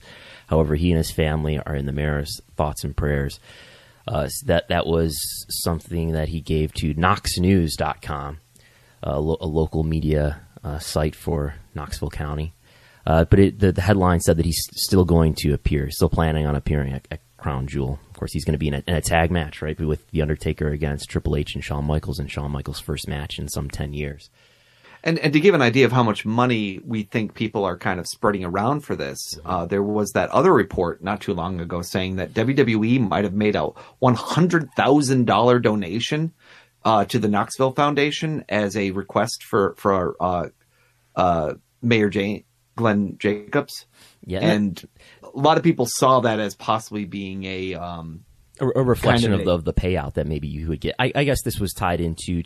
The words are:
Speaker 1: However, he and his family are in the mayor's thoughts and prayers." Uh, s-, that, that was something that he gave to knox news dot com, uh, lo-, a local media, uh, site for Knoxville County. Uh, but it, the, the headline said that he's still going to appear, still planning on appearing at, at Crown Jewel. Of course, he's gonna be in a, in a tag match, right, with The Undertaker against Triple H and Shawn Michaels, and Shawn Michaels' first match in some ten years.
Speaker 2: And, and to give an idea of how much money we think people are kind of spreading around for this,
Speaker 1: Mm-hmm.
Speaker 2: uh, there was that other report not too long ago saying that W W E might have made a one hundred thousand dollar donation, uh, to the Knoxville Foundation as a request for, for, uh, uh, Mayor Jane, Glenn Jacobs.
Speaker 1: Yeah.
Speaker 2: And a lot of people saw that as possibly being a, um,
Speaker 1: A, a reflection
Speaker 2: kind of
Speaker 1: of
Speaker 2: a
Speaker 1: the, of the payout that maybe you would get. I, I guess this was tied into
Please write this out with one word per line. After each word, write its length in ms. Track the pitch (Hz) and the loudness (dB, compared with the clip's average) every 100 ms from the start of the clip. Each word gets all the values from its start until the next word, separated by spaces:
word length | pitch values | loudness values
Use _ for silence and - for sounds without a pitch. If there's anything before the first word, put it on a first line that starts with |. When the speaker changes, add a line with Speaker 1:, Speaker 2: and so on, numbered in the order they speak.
| - - - - - | -18 -20 -20 -20 0
Speaker 1:
However, 260 | 80 76 | 2 2
he 160 | 78 87 | 2 2
and 80 | 82 | 2
his 120 | 78 | 0
family 480 | - 78 78 76 76 | 0 0 0 -2 -4
are 160 | - | -4
in 120 | 71 69 | -4 -4
the 60 | |
mayor's 480 | 71 76 73 73 - - - | -2 -2 -2 -4 -10 -12 -6
thoughts 280 | 76 76 | -4 -4
and 100 | 73 71 | -6 -4
prayers." 440 | 73 71 69 - - - - - - _ - | -2 -2 -2 -8 -16 -20 -20 -20 -20 _ -6
Uh, 160 | 76 | -4
s-, 200 | 69 - | -4 -6
that, 240 | - 85 - | 0 0 0
that 180 | 87 71 | -2 0
was 300 | 82 82 73 - - - | 0 0 -2 -8 -10 -10
something 640 | - - 82 - 85 82 | -6 -4 -4 -4 -4 -2
that 160 | 80 78 | -2 -4
he 120 | 80 | -6
gave 340 | - 78 76 | -2 -2 -2
to 200 | - 78 | -2 -4
knox 440 | 76 87 101 - - | 0 2 2 -2 0
news 380 | 90 98 80 - | 4 4 2 0
dot 260 | 76 - | -4 -4
com, 360 | - 73 71 76 - _ _ _ _ _ | -8 -8 -8 -12 -18 _ _ _ _ _
uh, 140 | - 71 | -6 -2
lo-, 180 | 78 80 | -2 -2
a 60 | 85 | -2
local 360 | 78 80 80 | 0 0 0
media, 560 | 78 80 76 76 73 73 - - | 0 0 2 2 2 -2 -12 -14
uh, 140 | - 76 | -10 -8
site 360 | - - 78 - | -4 -2 -2 -2
for 380 | - 78 71 - - | -4 -2 -4 -8 -14
Knoxville 360 | - 73 - 78 | -12 -10 -8 -8
County. 440 | - 76 73 78 - _ _ _ _ - | -6 -6 -4 -6 -10 _ _ _ _ 0
Uh, 180 | 80 | 2
but 140 | 82 98 | 6 6
it, 200 | 98 - | 6 4
the, 120 | 101 | 2
the 80 | 85 | 2
headline 400 | 87 101 90 87 | 2 4 4 4
said 160 | - 80 | 4 2
that 80 | |
he's 180 | 82 80 - | 2 -2 -4
still 320 | - - 95 | -8 2 4
going 300 | 90 82 80 | 6 6 4
to 180 | 78 76 | 2 0
appear, 380 | 69 - 73 69 | 0 0 -2 -2
still 180 | - 85 | 0 0
planning 340 | - 80 78 | 2 0 0
on 100 | 76 73 | 0 -2
appearing 360 | - 73 67 | 0 0 -2
at, 160 | 67 - | -6 -10
at 100 | - - _ | -14 -16 _
Crown 280 | - 67 67 | -6 -4 -4
Jewel. 320 | 71 65 71 - | -4 -4 -6 -10
Of 60 | - | -10
course, 140 | 76 | -8
he's 120 | - | -4
gonna 140 | 85 73 | -2 0
be 100 | 76 | 0
in 60 | |
a, 80 | 71 76 | -2 -2
in 80 | |
a 60 | 82 | -2
tag 300 | - 82 82 | 2 2 2
match, 320 | 87 73 - | 0 -4 -6
right, 160 | 78 78 | -8 -4
with 280 | 78 76 - | -2 -4 -4
The 100 | 78 | -2
Undertaker 480 | 76 78 80 78 76 | -2 -2 -4 -4 -4
against 400 | 73 76 71 - | -2 -4 -4 -6
Triple 260 | 82 - 73 | -6 -2 -2
H 180 | 73 | -4
and 100 | 69 | -8
Shawn 200 | - 73 73 | -6 -4 -2
Michaels, 320 | 76 - 69 | -2 -2 -6
and 120 | 69 | -6
Shawn 200 | - 71 | -6 -6
Michaels' 280 | 71 67 71 | -6 -8 -10
first 280 | - 73 - | -8 -8 -6
match 300 | 73 73 - | -8 -8 -10
in 100 | 73 | -8
some 220 | - 69 | -8 -8
ten 240 | - 73 | -6 -8
years. 340 | 73 71 71 - _ _ _ _ _ - - | -6 -8 -10 -18 _ _ _ _ _ -20 -6
Speaker 2:
And, 160 | - 165 | -2 0
and 120 | 156 | 2
to 80 | 151 | 4
give 140 | 180 | 6
an 80 | 175 | 6
idea 240 | 123 117 120 | 4 6 4
of 60 | |
how 100 | 127 | 6
much 240 | 117 104 107 | 2 0 -2
money 520 | 117 123 117 104 95 | 0 2 0 -2 -6
we 200 | - 110 | -6 -6
think 280 | 104 123 104 | -4 -4 -4
people 320 | - 110 110 | -4 -4 -2
are 140 | 98 90 | -2 -2
kind 200 | 107 92 | -4 -4
of 80 | 82 | -6
spreading 380 | - 110 101 | 0 0 0
around 360 | 90 95 113 147 | -2 -2 0 -2
for 140 | - | -4
this, 400 | 87 71 67 - - | -6 -6 -8 -12 -10
Speaker 1:
Mm-hmm. 120 | - | -4
Speaker 2:
uh, 160 | 90 | -4
there 180 | 85 98 | -2 -2
was 300 | 101 107 101 | 0 0 0
that 160 | 104 87 | 0 2
other 240 | 110 175 | 4 6
report 500 | 151 98 - 85 - | 4 2 -2 -2 -4
not 200 | 87 104 | -6 -4
too 100 | - | -4
long 260 | 92 87 92 | -4 -4 -6
ago 220 | 85 87 | -6 -6
saying 360 | 85 - 92 95 | -4 -4 -2 -4
that 180 | 92 | -4
W 200 | - 113 | -2 0
W 300 | 139 127 110 | 2 2 2
E 140 | 110 131 | 2 2
might 260 | 104 82 | 2 0
have 80 | 101 | 0
made 240 | 98 107 98 | 0 0 2
a 120 | 76 - - _ | -2 -6 -18 _
one 140 | 127 | 2
hundred 540 | 120 - - 175 170 147 - | 2 0 2 4 2 0 0
thousand 480 | 110 147 131 135 117 | 4 4 4 2 4
dollar 320 | 101 120 123 | 4 6 4
donation, 760 | 117 107 90 104 - 151 160 - _ - _ _ | 4 0 -2 -4 -2 -2 -4 -6 _ -20 _ _
uh, 220 | 107 110 101 | 2 2 2
to 120 | 127 | 0
the 100 | 107 | 0
Knoxville 440 | 104 113 - 131 | 0 -2 -2 -2
Foundation 720 | 131 147 147 147 147 160 151 - | 2 0 2 0 -2 -4 -6 -4
as 260 | 104 101 107 | -2 0 0
a 140 | 98 | -2
request 520 | 95 95 107 113 - | -2 -4 -2 -2 -4
for, 320 | - 110 98 - | -2 0 0 0
for, 380 | 104 95 87 - | 0 2 0 -2
uh, 280 | 87 90 80 - _ _ _ _ _ - | -2 -2 -4 -10 _ _ _ _ _ 0
uh, 380 | 90 85 76 64 _ _ | 2 2 0 -6 _ _
Mayor 300 | 120 113 104 | 2 4 4
Jane, 340 | 98 98 98 - _ _ - | 2 -2 -4 -12 _ _ -2
Glenn 400 | 113 104 98 85 | 0 2 0 -2
Jacobs. 680 | 104 104 - 143 143 - - _ - _ - | -2 -2 -2 -4 -4 -10 -18 _ -20 _ -8
Speaker 1:
Yeah. 140 | 90 | -2
Speaker 2:
And 420 | 110 107 101 82 - _ - - | 2 2 0 -4 -12 _ -20 -20
a 160 | - 131 | -14 2
lot 180 | 147 156 | 4 4
of 60 | |
people 240 | 165 156 120 | 4 2 -2
saw 340 | - 131 131 | 2 6 6
that 200 | 117 107 | 4 0
as 140 | 104 | -2
possibly 500 | - - 110 - 104 | -4 -2 -2 -2 -8
being 400 | 98 98 98 95 | -8 -8 -8 -8
a, 300 | 95 92 95 | -8 -6 -6
um, 500 | 87 87 85 82 80 - _ _ - | -8 -8 -10 -12 -14 -20 _ _ -4
Speaker 1:
A, 60 | 131 | 0
a 160 | 123 | 2
reflection 480 | 131 113 117 120 117 | 2 4 4 4 4
Speaker 2:
kind 40 | |
of 60 | 95 | 2
Speaker 1:
of 60 | 95 | 2
Speaker 2:
a 40 | |
Speaker 1:
the, 40 | |
of 100 | 87 | 0
the 80 | 80 | 0
payout 400 | - 92 90 69 | 0 0 0 -2
that 120 | 76 73 | -4 -2
maybe 220 | 76 73 | -4 -4
you 200 | 73 80 | -6 -4
would 120 | 76 | -4
get. 140 | 82 - | -4 -2
I, 140 | 127 | -2
I 100 | - | 0
guess 180 | 143 127 | 0 0
this 160 | 120 - | -2 -4
was 120 | 95 | -4
tied 280 | - 92 87 | -2 -2 0
into 420 | 85 80 - 87 | -2 -4 -4 -4